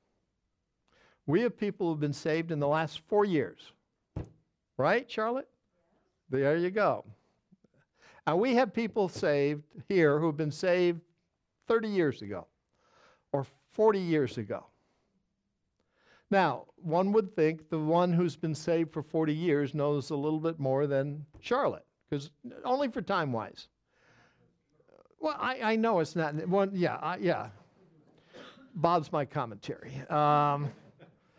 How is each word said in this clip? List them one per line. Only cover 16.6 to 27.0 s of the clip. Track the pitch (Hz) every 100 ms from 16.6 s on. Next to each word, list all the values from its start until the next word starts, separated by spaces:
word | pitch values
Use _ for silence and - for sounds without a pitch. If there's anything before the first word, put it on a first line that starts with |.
| - _
one | 175 165 196
would | 214 196 -
think | 156 160 -
the | 160
one | 151 170 180
who's | 170 175 -
been | 160
saved | 151 - 165 160
for | 160
forty | 143 170 160
years | 151 175 147 139
knows | 151 143 147 127
a | 147
little | 147 156
bit | 160 160
more | 135 131 147
than | 139 143 143 147 -
Charlotte, | - 240 262 - - _ _
'cause | 143 143 - 240 -
only | - 262 285
for | 240
time-wise. | 190 196 151 117 101 - - _ _ _ _ _ _ _ _ _ _ _ _ - _ _
Well, | 311 294
I, | 220 262 226
I | 220
know | 226 196
it's | 156 175
not, | 156 151 180
one, | 190 196
yeah, | 196 170
I, | 120